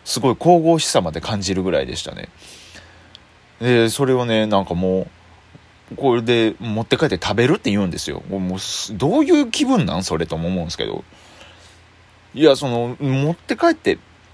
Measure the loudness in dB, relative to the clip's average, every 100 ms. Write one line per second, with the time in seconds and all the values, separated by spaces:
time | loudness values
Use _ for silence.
0 | -8 0 0 2 4 4 4 2 2 0
1 | 0 -6 -6 -4 -2 -2 0 -2 -2 -8
2 | -10 -14 -18 -20 -20 -20 -20 -20 -20 -20
3 | -20 -20 _ _ _ -4 2 4 4 2
4 | 2 2 2 0 2 0 0 -2 0 -2
5 | -4 -14 -20 -20 _ -20 -20 _ -18 -2
6 | 2 2 2 2 2 -2 -6 -4 -2 0
7 | 0 -2 -2 0 2 2 0 0 0 -4
8 | -8 -10 -8 -6 -4 -6 -8 -8 -8 -2
9 | 0 2 4 4 2 -2 2 2 0 -2
10 | -4 -4 -2 -4 -4 -4 -6 -6 -6 -6
11 | -12 -20 -20 -20 -20 -20 -20 -20 _ _
12 | _ _ _ 2 4 4 0 -2 -4 -4
13 | -2 0 -2 -4 -6 0 0 2 -2 -4
14 | -8 _ -20